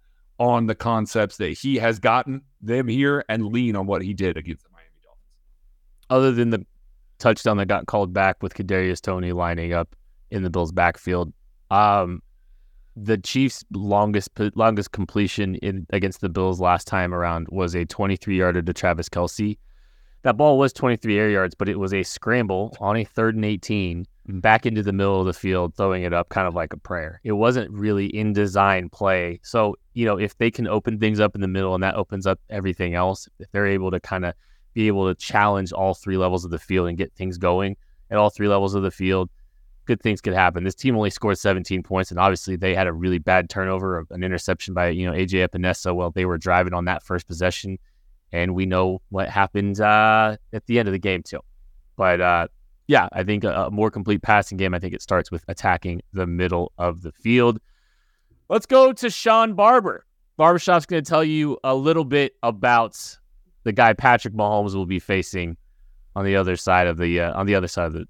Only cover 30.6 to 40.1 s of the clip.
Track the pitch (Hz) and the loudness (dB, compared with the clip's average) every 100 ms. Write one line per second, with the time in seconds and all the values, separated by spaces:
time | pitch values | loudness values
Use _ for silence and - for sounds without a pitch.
30.6 | 107 107 117 107 110 104 104 101 95 95 | -2 -2 -2 -2 0 2 0 0 -4 -2
31.6 | 95 92 95 - 95 98 95 92 - 104 | -2 0 -2 -2 -6 -4 -2 -2 -4 -6
32.6 | 95 87 90 85 92 95 - - 90 101 | -6 -4 -2 0 -2 -2 -10 -20 -8 -2
33.6 | 101 98 92 90 - 92 87 - _ _ | 0 0 -2 -4 -4 -6 -6 -8 _ _
34.6 | _ - 110 98 95 90 - 107 104 101 | _ -2 0 2 0 -2 -2 2 2 2
35.6 | 90 90 95 92 101 92 92 90 85 82 | -4 -2 -2 -2 -4 0 0 0 -4 -8
36.6 | - 92 87 85 92 - 92 87 90 90 | -2 0 0 -2 -6 -6 -8 -2 0 0
37.6 | 98 98 _ _ - 104 104 - 104 101 | -2 -6 _ _ -6 2 2 2 2 2
38.6 | 98 98 95 - 92 95 90 - - _ | 2 0 -2 -2 0 0 -2 -8 -20 _
39.6 | - - - 117 113 | -20 -14 -4 -2 0